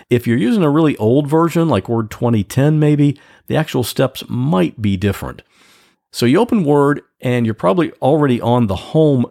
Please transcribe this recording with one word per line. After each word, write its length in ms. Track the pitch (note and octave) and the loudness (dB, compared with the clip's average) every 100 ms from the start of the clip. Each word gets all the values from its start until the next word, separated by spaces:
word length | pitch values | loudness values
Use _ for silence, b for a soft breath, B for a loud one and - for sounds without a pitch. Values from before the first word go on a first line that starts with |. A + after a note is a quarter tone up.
| B | B
If 180 | A#2+ A#2+ | -2 0
you're 120 | A#2 | 0
using 240 | G#3+ A3+ | 0 0
a 80 | D#3 | 2
really 260 | D3 D#3 - | 2 0 0
old 320 | G#2+ C3+ C#3+ | 0 0 0
version, 400 | D#3+ E3 E3+ E3 | 0 0 0 0
like 180 | G#2+ - | 0 -2
Word 240 | A2+ A2 | -4 -6
twenty 320 | - A#2+ A2+ | -4 -2 0
ten 360 | F#2+ - C#3+ D#3 | -2 0 2 2
maybe, 420 | D3+ D3 C#3+ C3+ b b b | 2 2 0 -2 b b b
the 100 | C#3 | -4
actual 280 | D#3 C3+ | -2 -4
steps 400 | A#2 - B2+ - - | -4 -2 -4 -4 -8
might 540 | B2 C3 F#3 E3+ - | -4 0 0 -2 -2
be 160 | G#2+ F#2+ | -2 0
different. 460 | G2+ G2 C2+ - - b b b b b _ | -2 -4 -10 -14 -20 b b b b b _
So 120 | - | -2
you 160 | A#2+ E3 | 2 2
open 240 | A#3 A3+ | 2 0
Word, 380 | C#3+ D3 C#3+ C#3+ - _ | 2 2 2 -2 -8 _
and 240 | B2+ B2 | -4 -2
you're 100 | A2+ | -2
probably 380 | G#2+ F3 F#3 D3+ - | -2 -2 0 -2 -2
already 400 | C3 D#3 D3 A#2+ | 0 2 2 0
on 280 | A2+ B2 A2 | 0 0 0
the 80 | F2+ | -4
Home 500 | - D#3 D#3 C3 A#2+ | -2 2 2 2 -2